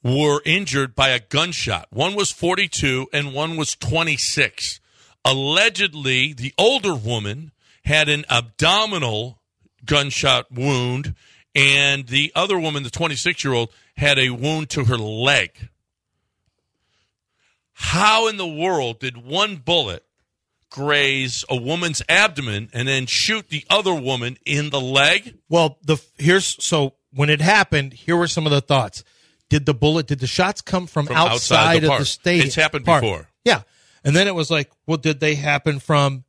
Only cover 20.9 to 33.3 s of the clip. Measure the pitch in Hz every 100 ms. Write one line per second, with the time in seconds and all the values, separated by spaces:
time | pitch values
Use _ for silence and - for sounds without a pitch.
20.9 | 147 139 135 131 120 - 127 123 170 170
21.9 | 143 - 175 208 147 123 104 117 120 131
22.9 | 135 127 - - 220 - 151 - 196 190
23.9 | 165 131 127 120 127 - 147 151 139 127
24.9 | 135 143 196 233 - _ 170 156 - 147
25.9 | 156 _ - 151 190 - - - 160 139
26.9 | _ _ 135 147 151 165 208 190 151 135
27.9 | - - 170 170 - 156 143 - 139 104
28.9 | - _ _ _ _ _ 151 143 127 147
29.9 | 160 147 139 127 - 185 - - 190 180
30.9 | 160 143 156 170 - - - 156 165 156
31.9 | 131 135 - 175 175 139 160 156 147 127
32.9 | 156 113 82 76